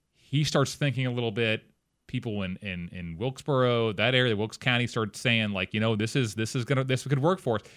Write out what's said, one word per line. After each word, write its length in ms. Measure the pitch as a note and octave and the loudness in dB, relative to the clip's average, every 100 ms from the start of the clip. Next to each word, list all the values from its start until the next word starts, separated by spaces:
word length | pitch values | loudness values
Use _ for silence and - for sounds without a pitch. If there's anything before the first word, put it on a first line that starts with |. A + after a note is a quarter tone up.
| _ | _
He 300 | _ _ C#3+ | _ _ 0
starts 300 | C#3+ C#3+ C3+ | 2 2 2
thinking 320 | - C#3+ B2+ B2+ | 0 -2 0 -2
a 40 | |
little 180 | B2 A#2 | -2 -2
bit. 320 | G#2+ A2+ A2 - _ _ _ - | 0 0 0 -6 _ _ _ -10
People 360 | B2+ A#2+ G#2 | -6 -4 -4
in, 140 | F#2 F#2 | -4 -6
in, 260 | G#2 F2 F2 | -8 -8 -8
in 260 | F2+ E2+ E2 | -10 -10 -6
Wilkesboro, 760 | B2+ C3 - C3 B2 A#2 A2+ | -6 -4 -2 2 2 2 0
that 220 | G2 A#2 B2+ | 2 4 4
area, 180 | B2 | 4
Wilkes 220 | G2+ G#2+ - | 2 -2 -2
County, 300 | C3 A#2+ A#2+ | 0 2 0
start 280 | A#2+ G#2+ | -2 -2
saying, 360 | - B2 A2+ G#2+ | -2 2 2 2
like, 220 | G2 F#2 | -2 -2
you 40 | G#2+ | 0
know, 140 | A2 | 2
"This 220 | G#2+ G#2 C#3 | 2 0 0
is, 180 | A2+ | 0
this 220 | G2 A2+ C3+ | -2 -2 -2
is 80 | |
gonna, 180 | A#2 C3+ | 0 0
this 240 | C3 B2+ C3 | 0 -2 0
could 120 | C#3 | 0
work 180 | D#3+ F#3 | 2 0
for 180 | B2+ G#2+ | 0 -2
us." 60 | - | -4